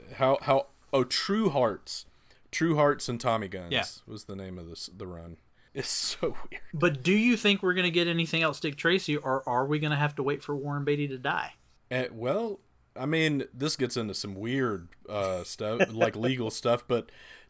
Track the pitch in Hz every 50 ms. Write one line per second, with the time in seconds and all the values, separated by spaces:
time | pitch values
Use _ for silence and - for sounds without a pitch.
0 | - - - - 135 131 139 - - 147 139 135 - - - _ _ - - 135
1 | 127 127 - - - - 196 220 226 190 135 139 127 113 95 - - - - -
2 | - - _ _ _ _ - _ _ - - - 160 170 160 147 147 143 143 139
3 | - - 123 117 - 127 113 110 107 95 95 95 90 87 120 123 98 - - -
4 | - - 107 107 - - 101 95 95 95 92 90 85 85 85 - - - 87 95
5 | 107 92 87 85 82 85 85 - _ _ _ _ - _ - 139 131 - - -
6 | - - - - - 190 190 - - - - - - - - 156 160 175 156 135
7 | 123 165 190 214 226 247 240 220 - 208 202 190 - 185 180 185 180 180 160 175
8 | 170 175 170 170 165 151 - 165 165 160 143 - - 160 143 - - 170 175 190
9 | - - 147 147 - 135 131 135 - - 123 123 135 139 151 151 151 151 151 139
10 | 147 147 147 - 135 135 143 143 - - 147 143 135 143 143 143 139 143 147 147
11 | 147 143 135 127 123 139 165 - - - - _ _ _ _ _ _ - 123 127
12 | 127 - - 113 113 123 151 202 233 226 202 - _ _ _ _ _ _ - -
13 | 127 143 160 160 160 156 147 139 127 - - 123 135 156 - - 131 120 - 123
14 | 113 104 95 - - 104 98 95 104 117 127 139 131 120 104 92 85 85 - -
15 | - - 107 104 98 95 92 90 87 - - - 110 107 110 120 190 - 110 110
16 | 113 113 101 104 113 127 131 123 117 110 - - - 123 120 120 - - 127 113
17 | 107 - - - - - - - - _